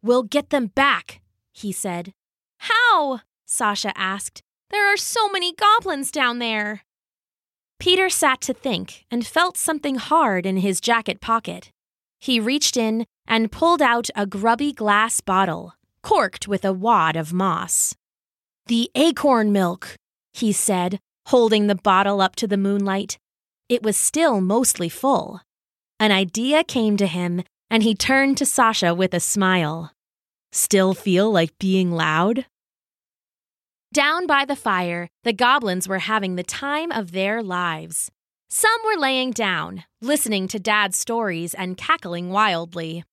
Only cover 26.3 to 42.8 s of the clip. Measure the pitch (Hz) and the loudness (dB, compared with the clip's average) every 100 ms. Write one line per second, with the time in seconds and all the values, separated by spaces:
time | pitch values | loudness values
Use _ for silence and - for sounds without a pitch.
26.3 | 214 247 302 330 262 220 202 196 170 175 | -2 2 2 2 0 2 2 0 0 -2
27.3 | 175 180 _ _ 226 220 214 - 269 269 | -4 -6 _ _ 2 2 0 2 2 4
28.3 | 277 269 - 226 220 180 170 185 180 - | 2 0 2 2 4 0 2 0 0 -2
29.3 | - 190 185 156 160 165 _ _ _ _ | 0 2 2 0 -4 -12 _ _ _ _
30.3 | _ _ - - 202 190 185 - 180 214 | _ _ -4 2 4 4 2 2 2 4
31.3 | 202 165 _ 190 185 180 170 160 156 185 | 2 0 _ 0 2 2 0 0 2 0
32.3 | 233 254 _ _ _ _ _ _ _ _ | 0 -6 _ _ _ _ _ _ _ _
33.3 | _ _ _ _ _ _ 277 285 330 359 | _ _ _ _ _ _ 0 2 0 0
34.3 | 285 277 277 - 185 180 170 175 _ - | 0 0 -4 -2 -2 -2 -4 -8 _ -4
35.3 | 208 247 269 226 185 185 190 175 220 196 | 0 2 2 2 -4 -2 -4 -2 -2 -2
36.3 | 180 180 - 277 294 330 262 185 180 190 | -4 -6 -8 -4 -4 -4 -6 -6 -4 -2
37.3 | 226 208 180 175 160 165 165 - _ _ | -2 -4 -4 -2 -4 -8 -8 -8 _ _
38.3 | _ _ - 415 453 440 415 277 262 254 | _ _ 0 2 2 0 0 0 0 -2
39.3 | 233 214 175 160 185 - _ 233 294 - | -2 -2 -2 -4 -10 -16 _ -2 0 0
40.3 | 208 190 214 190 214 202 185 - 208 220 | -2 -4 -6 0 0 2 -2 -4 -4 -2
41.3 | 165 170 - 185 185 - 330 185 175 180 | -4 -8 -8 -8 -8 -2 -2 -2 -8 -4
42.3 | 190 214 170 170 170 | 0 0 0 -6 -8